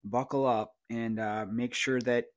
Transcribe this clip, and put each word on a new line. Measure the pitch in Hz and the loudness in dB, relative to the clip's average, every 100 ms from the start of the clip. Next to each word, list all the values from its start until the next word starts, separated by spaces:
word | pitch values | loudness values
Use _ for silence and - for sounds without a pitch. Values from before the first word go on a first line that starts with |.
Buckle | 101 120 135 139 135 | 0 -2 0 0 2
up | 110 104 _ _ | 2 -2 _ _
and, | 117 117 110 | -4 -2 -2
uh, | 107 107 104 | -2 -2 -4
make | 113 120 | -2 -2
sure | - - 127 | -2 0 0
that | 120 120 - | 2 0 0